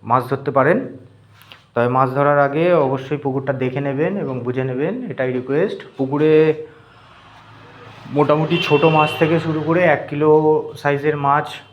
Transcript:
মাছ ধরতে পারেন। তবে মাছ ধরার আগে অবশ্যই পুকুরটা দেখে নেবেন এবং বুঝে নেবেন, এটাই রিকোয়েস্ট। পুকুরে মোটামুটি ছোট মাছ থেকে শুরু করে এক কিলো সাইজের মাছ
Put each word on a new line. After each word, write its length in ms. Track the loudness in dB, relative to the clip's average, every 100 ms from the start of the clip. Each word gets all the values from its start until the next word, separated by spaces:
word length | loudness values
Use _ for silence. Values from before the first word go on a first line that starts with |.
মাছ 200 | 0 -2 0
ধরতে 240 | -6 -2
পারেন। 260 | 0 2 2 -2 -14 -20 _ _ _ -20 -20 _
তবে 180 | -2 0
মাছ 200 | 2 0
ধরার 260 | 2 2 4
আগে 260 | 2 2 2 2 2
অবশ্যই 340 | -2 -4 -6
পুকুরটা 300 | -4 -6 -4
দেখে 280 | -4 -4 -4
নেবেন 320 | -6 -2 -2 -4
এবং 180 | -6 -6
বুঝে 200 | -6 -4
নেবেন, 300 | -4 -4 -4 -6 -10
এটাই 220 | -6 -4
রিকোয়েস্ট। 480 | -4 -2 -2 -2 -4 -14 -6
পুকুরে 380 | -4 0 4 4 4 0 -6 -18 -20 -20 -20 -20 -20 -20 -20 -20 -20 -20 -20 -20 -8
মোটামুটি 420 | 0 2 2 2 -2
ছোট 220 | 2 4 4
মাছ 240 | 4 0 0
থেকে 180 | 0 0
শুরু 200 | -2 -4
করে 200 | 0 2
এক 180 | 4 2 0
কিলো 240 | 0 4 4 4 0 -2 -6
সাইজের 420 | -2 0 -2 -2
মাছ 300 | 0 0 -2 -12 -20